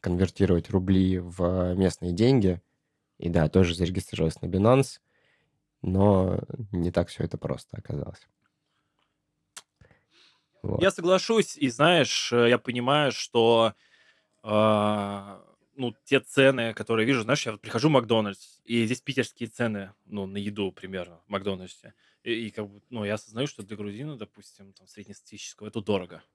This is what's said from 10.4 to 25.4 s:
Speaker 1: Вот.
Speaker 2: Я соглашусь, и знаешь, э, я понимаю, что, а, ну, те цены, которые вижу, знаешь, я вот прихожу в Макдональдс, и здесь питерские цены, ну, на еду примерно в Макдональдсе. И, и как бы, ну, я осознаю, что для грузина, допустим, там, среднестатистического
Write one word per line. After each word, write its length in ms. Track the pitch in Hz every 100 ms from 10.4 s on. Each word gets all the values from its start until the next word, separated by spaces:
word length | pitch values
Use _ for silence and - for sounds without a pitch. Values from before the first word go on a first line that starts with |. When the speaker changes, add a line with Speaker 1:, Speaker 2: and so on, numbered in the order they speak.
| _ _
Speaker 1:
Вот. 160 | - -
Speaker 2:
Я 120 | 185
соглашусь, 680 | 190 175 185 - 226 - -
и 120 | 139
знаешь, 640 | 117 151 175 123 - -
э, 180 | 120 117
я 80 | 120
понимаю, 520 | - 120 120 147 143
что, 640 | 113 - 120 113 113 113 - _ _ _ _ _ _
а, 1000 | 110 107 110 107 104 107 101 101 101 95 92 _ _ 139
ну, 180 | 123 110 -
те 140 | 135
цены, 520 | - - 135 135 113
которые 320 | 110 104 113 110
вижу, 140 | 131
знаешь, 220 | 110 143 -
я 60 |
вот 80 | 107
прихожу 280 | - 117 147
в 20 |
Макдональдс, 680 | 139 113 117 107 98 - _ _
и 200 | 117 110
здесь 160 | 120
питерские 480 | - 135 113 _ 113
цены, 440 | - 117 104 95 _ _
ну, 200 | 104 95
на 100 | 98
еду 340 | 101 104 98
примерно 480 | - 92 95 87 120 _
в 20 |
Макдональдсе. 640 | 101 98 95 92 - 117 _ _ _
И, 240 | - 117 113
и 40 |
как 160 | 107 104
бы, 120 | 101 _
ну, 140 | 120 101
я 100 | 107
осознаю, 320 | - 110 139
что 160 | -
для 120 | 101 104
грузина, 400 | 104 104 147 139
допустим, 560 | 101 _ 98 _ 98
там, 140 | 95 185
среднестатистического 800 | - 101 101 _ 104